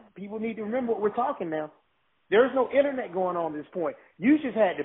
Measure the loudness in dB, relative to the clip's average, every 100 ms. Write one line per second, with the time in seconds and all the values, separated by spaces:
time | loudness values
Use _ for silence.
0 | -12 -16 -12 -6 -6 -6 -4 -4 -2 0
1 | -2 0 -2 -2 -4 -4 -6 -12 _ _
2 | _ _ 0 4 4 4 2 4 2 2
3 | -6 -2 -2 0 -4 -6 -8 -6 -6 -6
4 | _ -2 4 4 2 2 2 2